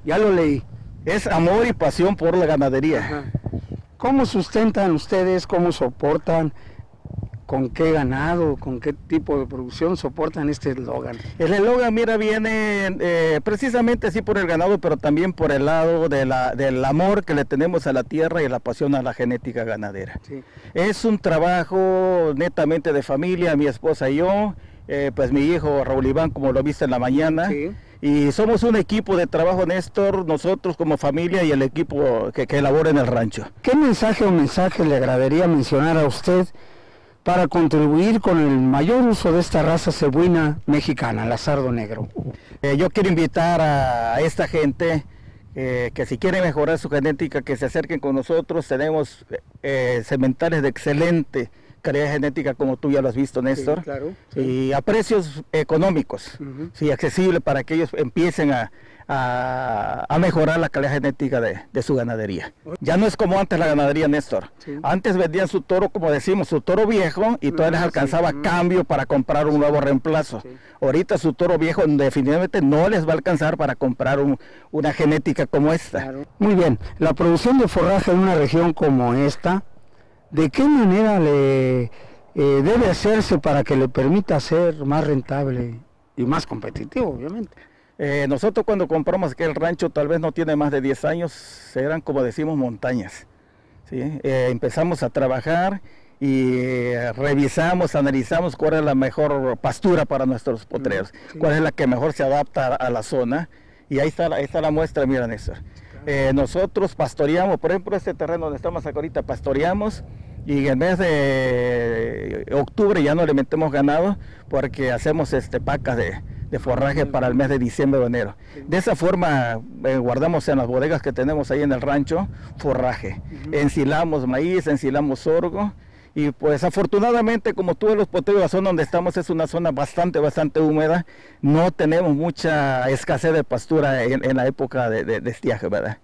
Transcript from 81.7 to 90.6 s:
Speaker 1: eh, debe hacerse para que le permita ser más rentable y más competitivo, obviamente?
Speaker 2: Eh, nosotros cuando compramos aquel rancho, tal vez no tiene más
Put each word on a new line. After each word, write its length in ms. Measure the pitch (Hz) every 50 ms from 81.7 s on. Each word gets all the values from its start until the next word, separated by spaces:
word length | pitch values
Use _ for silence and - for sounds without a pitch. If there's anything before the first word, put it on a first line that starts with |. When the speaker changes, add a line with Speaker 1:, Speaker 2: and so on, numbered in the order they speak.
| 127 127 120
Speaker 1:
eh, 80 | 117 - - - - - - - - -
debe 540 | - 143 143 139 139 135 180 226 240 240 190
hacerse 500 | 170 - - 208 220 220 202 - 196 147
para 260 | - 160 143 143 131
que 100 | - 147
le 140 | 131 131 127
permita 500 | - 139 131 139 175 208 190 - 165 143
ser 380 | - - 160 165 175 170 156 151 143
más 200 | 135 143 156 151
rentable 760 | 151 147 135 123 - 139 139 143 135 127 123 120 120 113 117 - _ _ _ _ _ _
y 60 | - 123
más 240 | 123 151 165 -
competitivo, 640 | - - 110 101 104 - - 110 - - 254 247 180
obviamente? 400 | 135 117 127 156 190 233 208 - - - - - _ _ _ _ _ -
Speaker 2:
Eh, 280 | 156 143 143 143 143 135
nosotros 360 | 143 131 - 214 196 226 -
cuando 220 | - 208 196 180
compramos 460 | 139 160 156 139 - 170 196 185 147 127
aquel 240 | - 170 160 143
rancho, 340 | - 160 170 175 - 180 156
tal 160 | - 151 147
vez 140 | 147 165 165
no 100 | 160 160
tiene 240 | - 165 165 160 151
más 160 | 147